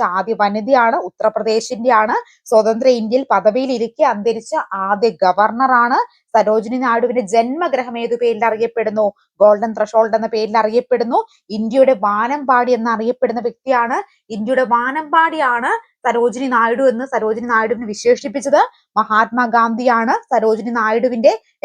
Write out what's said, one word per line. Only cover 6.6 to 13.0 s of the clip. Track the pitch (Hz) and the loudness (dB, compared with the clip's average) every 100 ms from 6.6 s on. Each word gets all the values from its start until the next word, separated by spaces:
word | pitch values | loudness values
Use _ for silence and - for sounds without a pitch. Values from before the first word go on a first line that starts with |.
| 214 254 | 0 -2
നായിഡുവിന്റെ | 254 233 240 240 196 | 0 0 0 -2 -2
ജന്മഗൃഹം | 226 233 302 339 262 247 233 | 0 0 -2 -2 -2 -4 -6
ഏതു | 233 233 | -6 -2
പേരിൽ | 240 220 | -2 0
അറിയപ്പെടുന്നു? | 226 220 233 233 214 208 208 - _ - | -2 0 -4 -2 -4 0 -2 -2 _ 2
ഗോൾഡൻ | 208 208 226 | 4 4 0
ത്രഷോൾഡ് | 208 208 226 220 214 | -4 -2 0 2 0
എന്ന | 220 | -2
പേരിൽ | 226 214 220 | -4 -2 0
അറിയപ്പെടുന്നു. | 220 233 247 247 233 320 453 _ - | 0 0 0 -2 0 -2 -2 _ -10
ഇന്ത്യയുടെ | 214 226 262 262 226 | -6 -2 2 2 2
വാനമ്പാടി | 202 208 240 294 262 247 247 | 0 -2 -2 -4 0 2 2
എന്നറിയപ്പെടുന്ന | 240 233 220 | 0 0 -2